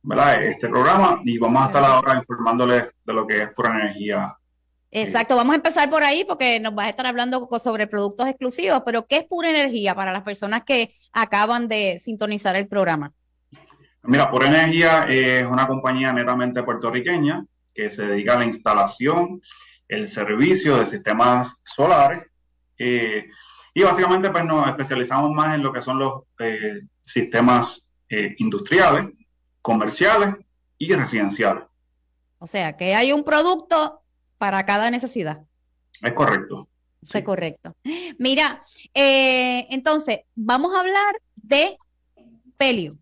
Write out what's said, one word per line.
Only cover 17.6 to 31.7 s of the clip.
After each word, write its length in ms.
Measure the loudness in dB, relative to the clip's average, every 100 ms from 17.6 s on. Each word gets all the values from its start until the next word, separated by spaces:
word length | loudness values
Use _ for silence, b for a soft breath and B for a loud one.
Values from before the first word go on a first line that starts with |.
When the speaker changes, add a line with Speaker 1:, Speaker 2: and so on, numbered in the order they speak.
| _
Speaker 1:
que 160 | -8 -8
se 160 | -6 -4
dedica 300 | -2 0 0
a 20 |
la 80 | 0
instalación, 960 | -2 0 2 2 0 -2 0 -2 -6 b b b b _
el 200 | -10 -8
servicio 680 | -8 -4 0 2 2 2 2
de 80 | 0
sistemas 680 | -4 -4 2 4 2 -2 -12
solares, 600 | -16 0 4 6 4 2 -12 _ _ _ _ _
eh, 480 | -2 0 -2 -4 -8 B B B B
y 80 | 2
básicamente, 480 | 2 4 2 2 2
pues, 160 | 0 0
nos 220 | 0 0
especializamos 640 | -2 -4 -4 0 0 0
más 240 | 0 0 0
en 80 |
lo 100 | -2
que 80 | -4
son 160 | -6 -2
los, 240 | -2 -4 _ _
eh, 440 | -6 -4 -6 -8 -16 _
sistemas, 920 | -6 -4 -2 2 4 4 2 -4 _ _ _
eh, 280 | -6 -6 -4
industriales, 720 | -4 -4 0 4 4 2 -2 -14 _ _ _ _
comerciales 720 | -2 0 0 0 2 4 2 -4 _ _ _ _
y 160 | -2
residenciales. 680 | 0 0 -2 -2 0 -2 -2 -8